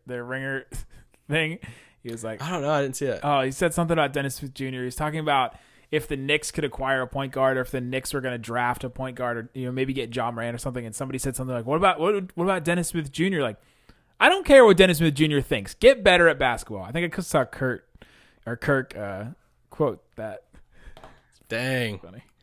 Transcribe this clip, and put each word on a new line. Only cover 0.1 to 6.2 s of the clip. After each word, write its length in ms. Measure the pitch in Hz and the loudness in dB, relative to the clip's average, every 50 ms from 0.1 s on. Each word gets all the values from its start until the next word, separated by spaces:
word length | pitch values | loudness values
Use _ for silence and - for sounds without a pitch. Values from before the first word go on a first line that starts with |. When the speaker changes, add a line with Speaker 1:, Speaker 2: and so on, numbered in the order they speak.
| 123 123 120 | -10 -8 -8
Speaker 1:
Ringer 420 | 123 131 135 135 135 135 135 131 - - - - - - | -8 -8 -6 -6 -6 -6 -6 -8 -10 -12 -12 -12 -14 -18
<laughs> 320 | - - _ _ _ _ - | -20 -20 _ _ _ _ -2
thing? 300 | 143 160 156 156 170 - - - - - - _ _ _ | 0 0 0 -2 -4 -10 -14 -18 -20 -20 -20 _ _ _
He 100 | - 120 | -12 -12
was 120 | 113 110 113 | -10 -10 -8
like, 180 | 110 110 - | -10 -10 -8
Speaker 2:
I 80 | 131 165 | -8 -6
don't 120 | 185 165 | -4 -2
know. 100 | 139 147 | 0 0
I 100 | 156 143 | 0 0
didn't 140 | 143 135 127 | 0 -2 -4
see 120 | - 143 | -4 -4
that. 120 | 131 113 - - | -4 -4 -2 0
Speaker 1:
Oh, 180 | 147 147 139 | 0 2 2
he 100 | 131 135 | 0 0
said 220 | 135 - 180 165 160 | -2 0 0 0 0
something 200 | 170 170 160 170 | 0 0 0 2
about 200 | 160 147 135 139 | 0 0 0 -2
Dennis 220 | 143 139 139 - | -4 -4 -4 -6
Smith 180 | - 151 131 - | -8 -12 -12 -10
Junior 260 | - 135 131 131 127 | -8 -8 -8 -6 -6
He 60 | 123 | -8
was 100 | 123 123 | -8 -6
talking 240 | - 156 151 151 160 | -4 -6 -4 -4 -4
about 360 | 156 151 143 135 127 113 - - _ _ _ _ _ - | 0 2 2 2 2 0 -4 -14 _ _ _ _ _ -4
if 160 | 151 151 151 | -4 -4 -2
the 80 | - 147 | -2 -6
Knicks 340 | 135 | -6